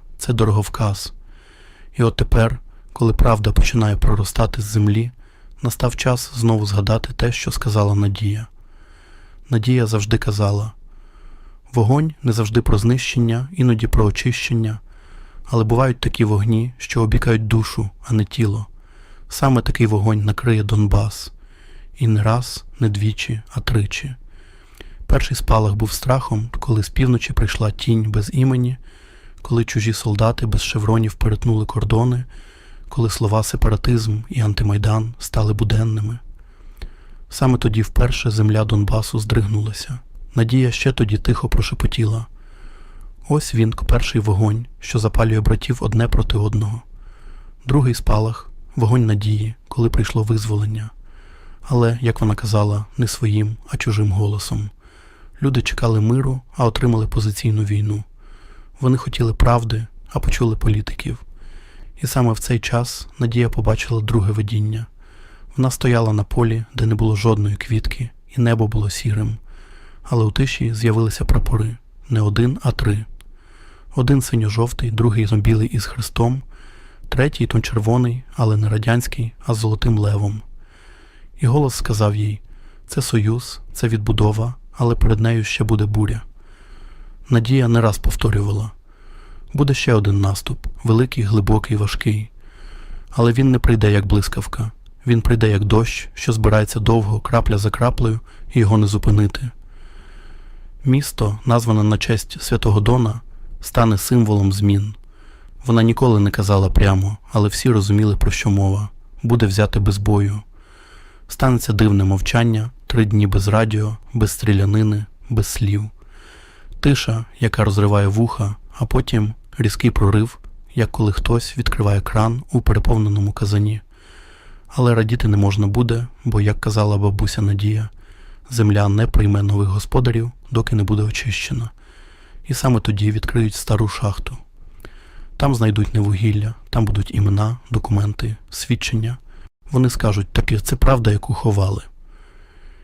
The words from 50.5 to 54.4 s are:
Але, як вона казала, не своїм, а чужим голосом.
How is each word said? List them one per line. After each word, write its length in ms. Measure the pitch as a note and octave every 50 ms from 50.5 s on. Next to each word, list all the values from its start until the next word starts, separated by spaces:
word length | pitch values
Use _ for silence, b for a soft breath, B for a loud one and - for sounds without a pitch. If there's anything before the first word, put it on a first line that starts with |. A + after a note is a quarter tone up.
| G#2+ G#2 G#2 G#2+ G#2+ A2 G#2+ G#2+ - - b b b b b b b b b b b b
Але, 380 | b - C#3 A#2+ A#2+ A#2 A#2 A#2+
як 200 | C3 A#2 A2 -
вона 140 | A#2 G#2+ G#2
казала, 500 | - - G#2 G#2+ G#2+ G#2 G#2 G#2 G#2 G#2+ - - -
не 100 | A#2+ G#2+
своїм, 500 | - - A#2+ G#2+ G#2 G#2+ G#2+ G#2+ A2 - - -
а 80 | - -
чужим 340 | - - G#2+ G2+ G#2+ G#2
голосом. 580 | F#2 G2+ G#2+ G#2 G#2 G2+